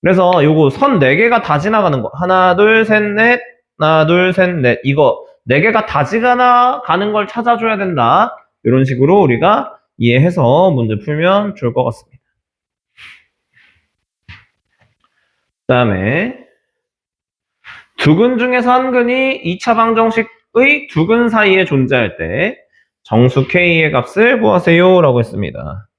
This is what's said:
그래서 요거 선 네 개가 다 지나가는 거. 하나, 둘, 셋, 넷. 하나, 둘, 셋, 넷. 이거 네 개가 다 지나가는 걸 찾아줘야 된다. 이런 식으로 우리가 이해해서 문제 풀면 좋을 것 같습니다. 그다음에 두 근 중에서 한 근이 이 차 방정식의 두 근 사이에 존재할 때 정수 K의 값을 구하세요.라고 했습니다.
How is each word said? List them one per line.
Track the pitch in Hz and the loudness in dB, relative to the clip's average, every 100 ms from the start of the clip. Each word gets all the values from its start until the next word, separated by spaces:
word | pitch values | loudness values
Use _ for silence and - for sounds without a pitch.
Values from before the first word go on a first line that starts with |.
그래서 | 170 185 175 180 | 0 2 2 2
요거 | 147 156 147 | 2 2 0
선 | - 277 226 | 0 0 2
네 | 131 151 | 2 2
개가 | 233 233 | 0 0
다 | - 147 | -2 -4
지나가는 | 185 220 190 139 | -2 -2 0 -2
거. | 107 | -6
하나, | 139 180 185 185 180 | -8 -2 2 2 2
둘, | 208 220 | 2 2
셋, | 214 214 | 2 0
넷. | 208 208 226 247 - _ _ _ | 0 0 0 0 -6 _ _ _
하나, | 156 160 156 | 0 2 2
둘, | 175 185 | 2 2
셋, | 180 180 | 0 0
넷. | 175 123 - | 0 0 0
이거 | 131 139 139 - - _ | -2 2 2 0 -10 _
네 | - 135 | -2 0
개가 | 202 220 214 | 2 -2 -2
다 | 147 | -4
지나가는 | 139 220 247 247 247 247 247 294 - 180 208 | -2 -2 0 2 2 2 2 -2 -4 -2 -2
걸 | 214 202 | -4 -4
찾아줘야 | 233 233 233 226 214 | -6 -2 -2 -2 -4
된다. | 190 156 117 160 220 - _ _ | -4 0 2 2 0 -4 _ _
이런 | 113 131 | -2 0
식으로 | 135 123 139 196 | 0 0 2 2
우리가 | 160 117 170 214 135 - _ _ | 4 2 2 0 -4 -16 _ _
이해해서 | 117 123 165 175 123 143 190 | 0 2 2 0 2 2 2
문제 | 139 113 107 | 0 -2 -6
풀면 | - 151 170 196 208 - | -6 -4 0 0 -2 -6
좋을 | 123 | -6
것 | 120 | -2
같습니다. | 127 110 _ _ _ _ _ _ _ _ _ _ - - _ _ _ _ _ _ _ _ _ _ _ - _ _ _ _ _ _ _ _ _ _ _ _ - | -4 -6 _ _ _ _ _ _ _ _ _ _ -20 -20 _ _ _ _ _ _ _ _ _ _ _ -20 _ _ _ _ _ _ _ _ _ _ _ _ -2
그다음에 | 127 120 95 98 147 226 - _ _ _ _ _ _ _ _ _ _ _ _ - - _ - | 0 0 -2 -2 -2 -4 -10 _ _ _ _ _ _ _ _ _ _ _ _ -20 -20 _ -4
두 | 147 160 | 0 2
근 | 240 247 | 2 0
중에서 | 247 247 240 | -2 -2 0
한 | 254 262 | 0 0
근이 | 247 240 254 262 262 | -2 0 -2 -2 -4
이 | 165 180 | -8 -6
차 | - | -4
방정식의 | 226 226 226 226 226 220 _ _ 226 269 294 294 | 0 0 0 0 -2 -6 _ _ 0 2 0 -4
두 | 160 170 | -4 0
근 | 226 240 | 0 0
사이에 | 220 208 190 | 0 2 2
존재할 | 180 139 127 127 104 - | 0 0 0 0 -2 -6
때 | 80 107 196 - _ _ _ _ | -6 -4 -4 -6 _ _ _ _
정수 | _ 110 123 135 131 | _ 2 2 0 -2
K의 | 180 175 165 156 | 0 0 0 0
값을 | 143 120 190 233 247 | -2 -4 0 0 2
구하세요.라고 | 214 185 175 170 180 185 151 123 | 0 0 2 2 4 4 2 0
했습니다. | 113 101 92 62 69 87 - | -2 -6 -8 -8 -12 -14 -18